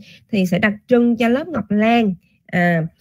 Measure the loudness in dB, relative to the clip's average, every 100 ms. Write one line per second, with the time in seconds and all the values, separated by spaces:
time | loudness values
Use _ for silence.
0 | -8 -20 _ -2 -2 0 -2 -2 0 2
1 | 2 0 0 -2 -4 -8 -4 0 2 2
2 | 0 -4 _ _ _ -2 0 0 -4 _